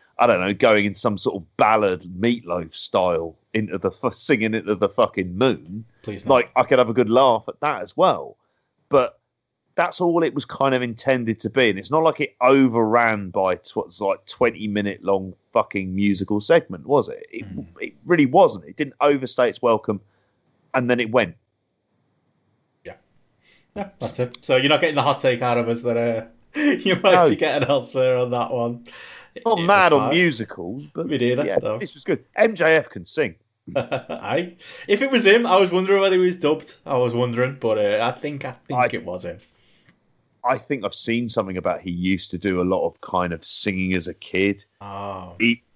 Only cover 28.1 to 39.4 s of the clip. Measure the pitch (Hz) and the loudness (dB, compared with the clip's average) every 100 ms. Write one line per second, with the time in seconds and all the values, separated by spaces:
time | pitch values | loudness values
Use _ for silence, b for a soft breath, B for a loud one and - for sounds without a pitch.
28.1 | 127 123 123 113 123 117 120 - B B | 2 0 -2 -2 -2 -4 -6 -14 B B
29.1 | B B - 233 196 170 202 180 143 117 | B B -4 0 2 4 6 6 6 4
30.1 | 165 175 117 107 - 87 127 147 156 - | 2 2 0 -8 -10 -10 -12 -12 -8 -4
31.1 | 135 120 123 151 - - 110 - 143 - | 0 0 0 0 -2 -2 -6 -8 -10 -4
32.1 | 156 _ - 226 185 160 160 - 101 87 | -4 _ -2 -2 2 2 2 0 -10 -8
33.1 | 156 123 - _ _ - 127 - 131 - | -4 -4 -6 _ _ -8 -6 -4 -6 -8
34.1 | 160 - 143 180 - B B B 202 269 | -12 -6 -4 -6 -12 B B B 0 2
35.1 | 247 196 233 233 185 185 180 190 196 196 | 4 6 6 6 4 4 2 2 2 4
36.1 | 185 180 180 151 156 - - - 127 123 | 4 2 2 0 0 -4 -14 -4 0 0
37.1 | 117 123 117 131 139 113 107 104 107 120 | 0 -2 0 -2 -2 -2 0 2 0 -2
38.1 | - 147 143 139 - - 127 120 120 90 | -4 -8 -8 -10 -12 -6 0 0 -2 -8
39.1 | 90 90 - | -10 -10 -14